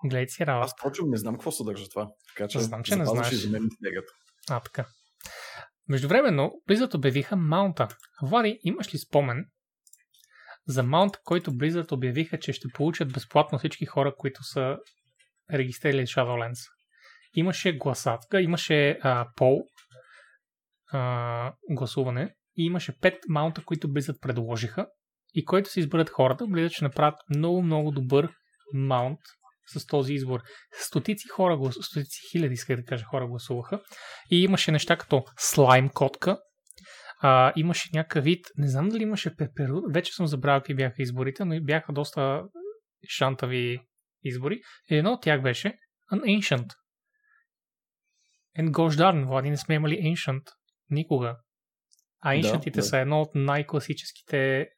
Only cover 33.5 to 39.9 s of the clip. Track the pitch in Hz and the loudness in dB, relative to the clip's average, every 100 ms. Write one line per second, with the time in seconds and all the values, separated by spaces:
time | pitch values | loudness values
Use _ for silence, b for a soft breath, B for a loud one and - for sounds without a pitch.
33.5 | 120 117 196 - B B B B 180 190 | -8 -6 -8 -8 B B B B 4 6
34.5 | 190 - 151 - 170 - 139 - - - | 4 2 0 2 0 2 0 0 -6 0
35.5 | - 131 127 131 - 135 - 180 214 _ | 6 8 8 6 2 0 2 -2 -2 _
36.5 | _ _ - B B B B 139 131 127 | _ _ -20 B B B B 6 8 8
37.5 | 160 165 170 - 156 160 160 139 175 - | 4 0 0 -2 -4 0 2 2 0 -2
38.5 | - 143 131 185 226 214 208 165 - 147 | -2 0 2 0 0 -2 -2 -6 -4 -6
39.5 | - 135 151 269 | -2 -2 -2 0